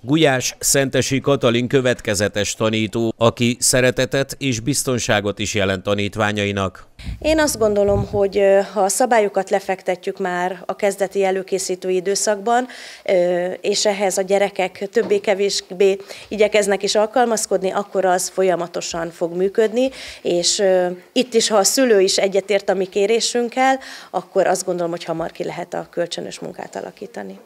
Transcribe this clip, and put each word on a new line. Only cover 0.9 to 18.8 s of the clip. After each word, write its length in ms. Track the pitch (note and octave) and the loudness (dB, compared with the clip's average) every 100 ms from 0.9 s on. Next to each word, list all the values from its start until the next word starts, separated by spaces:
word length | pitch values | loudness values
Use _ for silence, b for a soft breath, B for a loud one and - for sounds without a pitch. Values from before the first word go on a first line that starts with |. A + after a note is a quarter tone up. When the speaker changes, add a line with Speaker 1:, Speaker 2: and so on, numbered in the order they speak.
| C3 B2 C3+ | 0 0 0
Speaker 1:
Katalin 480 | C3 C#3 B2+ A#2 B2 | 2 2 2 2 2
következetes 840 | C#3 B2+ A#2 - G2+ G2+ G#2 G2+ | 2 2 0 -2 0 0 -2 -4
tanító, 600 | - A2+ A2 A2 A#2 A#2 - | 0 0 0 -2 0 -2 2
aki 400 | A2+ - A#2+ B2 | 2 2 0 0
szeretetet 720 | - C3 B2+ B2 B2+ C#3 C3+ - | 0 2 2 2 0 -2 -4 -4
és 220 | C#3 A#2 | -4 -4
biztonságot 760 | A2+ C3+ - B2 - G#2+ G2+ G2 | -2 -2 -2 -2 0 0 0 -4
is 160 | G#2 | -4
jelent 280 | G#2+ G2 F#2+ | 0 0 0
tanítványainak. 1040 | F#2 G2+ G2+ G#2+ G#2 G#2 G2+ G2+ F#2+ - - _ B B | -2 -2 -2 -2 -2 0 -2 0 -2 -6 -20 _ B B
Speaker 2:
Én 220 | D4+ D#4 | 0 2
azt 180 | D4+ A3 | 2 0
gondolom, 480 | G#3+ G#3 G3+ G3+ G3 | 0 2 2 2 0
hogy, 320 | G#3 G3+ F#3+ | 0 0 2
ö, 220 | G3 G3 G3 | 4 4 2
ha 80 | G3+ | 0
a 80 | G3 | 0
szabályokat 600 | - B3+ A#3 G#3 G3 F#3+ | 2 2 2 2 0 -2
lefektetjük 680 | G3+ - F#3+ - F3+ G3 G3 | -2 -2 -6 -4 -4 -6 -6
már 440 | F#3 F3+ F3+ F#3 - | -4 -2 -4 -4 -10
a 100 | F#3+ | -2
kezdeti 480 | G#3 F#3+ F#3+ G3 | -2 0 -2 0
előkészítő 680 | F#3+ F#3+ F#3 F#3+ - F3+ F#3 | 0 0 -2 -4 -4 -6 -2
időszakban, 760 | F#3 F#3 G3 - G#3 G3 A#3+ B3+ B B B | -2 0 -2 0 -2 2 0 0 B B B
ö, 420 | - F#3+ F3 F3+ F3+ | 0 2 4 0 -2
és 400 | - - G3+ G#3+ | -4 -2 0 0
ehhez 320 | F#3+ G3+ F#3 | 0 0 0
a 40 | |
gyerekek 680 | F#3+ G3 G3 - F#3 - G3 | 0 0 0 -2 -4 -4 -4
többé-kevésbé 1040 | A#3 G3 G#3 G3+ G3 G3+ F#3 - F3+ G3 G3 B B B | -2 0 0 2 0 0 -2 -8 2 2 2 B B B
igyekeznek 540 | G#3 G#3 G#3+ G3 G3 | 0 2 2 2 0
is 120 | G3 | 0
alkalmazkodni, 760 | G#3+ A3 A#3+ A#3+ A3 - F#3+ F#3 | 0 2 2 2 0 0 0 0
akkor 340 | F#3+ G3+ G3 | -2 -4 0
az 240 | F#3 F3+ F3+ | 2 2 0
folyamatosan 840 | - F#3+ E3+ E3+ E3+ | 0 2 2 -2 -8